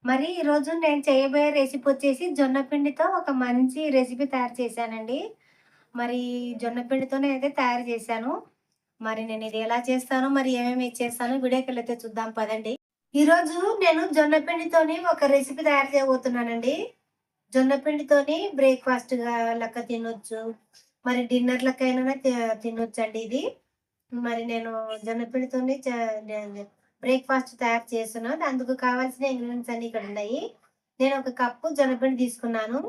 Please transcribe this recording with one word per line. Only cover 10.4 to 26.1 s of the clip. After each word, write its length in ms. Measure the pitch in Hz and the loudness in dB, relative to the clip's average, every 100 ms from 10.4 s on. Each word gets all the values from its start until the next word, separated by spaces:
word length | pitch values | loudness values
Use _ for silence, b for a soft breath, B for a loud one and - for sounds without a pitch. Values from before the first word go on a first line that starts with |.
| 262 | 2
ఏమేమి 380 | 247 240 254 247 | 0 0 0 -2
చేస్తానో 440 | 233 240 233 240 269 | -2 -6 -2 -2 0
వీడియోకి 320 | 254 254 262 | 2 0 0
వెళ్తే 260 | 247 233 240 | -4 -4 -6
చూద్దాం 360 | 226 208 226 | -6 -6 -6
పదండి. 420 | 220 214 220 214 262 _ _ _ | -4 -4 -4 -4 -8 _ _ _
ఈరోజు 420 | 277 302 339 320 339 392 440 | 4 6 6 4 0 0 4
నేను 240 | 359 320 381 | 4 4 4
జొన్న 240 | 311 294 311 | 4 6 4
పిండితోని 600 | 302 339 330 330 311 330 349 | 2 -4 2 4 4 2 0
ఒక 180 | - | 2
రెసిపీ 400 | 277 277 269 277 | 6 4 2 0
తయారు 260 | 302 285 269 | 2 4 4
చేయబోతున్నానండి. 880 | 285 269 254 254 240 240 233 233 320 466 _ _ _ _ _ _ | 2 4 2 2 -2 -2 -2 -2 -2 -6 _ _ _ _ _ _
జొన్న 220 | 262 262 277 | 2 4 2
పిండితోని 640 | 294 294 294 285 277 320 403 | 0 -2 4 4 4 -2 -2
బ్రేక్‌ఫాస్ట్‌గా 800 | 277 269 254 - 247 - 254 240 240 226 | 4 4 4 0 -2 0 -4 -2 0 0
లెక్క 320 | 233 226 240 233 | -2 -4 -8 -6
తినొచ్చు, 560 | 233 226 220 - 220 226 226 _ b b _ | -6 -6 -10 -10 -10 -10 -12 _ b b _
మరి 200 | 254 247 240 | -2 0 2
డిన్నర్లకైనా 880 | 247 247 254 262 262 262 254 262 277 | 2 2 2 0 0 0 2 0 0
తి-, 220 | 262 240 226 220 | 0 0 -2 -2
తినొచ్చండి 640 | 226 226 226 226 220 220 | -4 -4 -4 -2 -4 -4
ఇది. 220 | 220 254 427 - _ _ _ _ _ | -4 -4 -4 -8 _ _ _ _ _
మరి 300 | 240 240 233 | -6 -4 -4
నేను 260 | 233 233 226 226 220 220 | -4 -4 -4 -6 -8 -8
జొన్న 200 | 208 233 | -6 -4
పిండితోని 500 | 233 262 254 254 254 277 | -2 -4 -2 -2 -2 -2
చే-, 420 | 269 240 226 | -2 -2 -2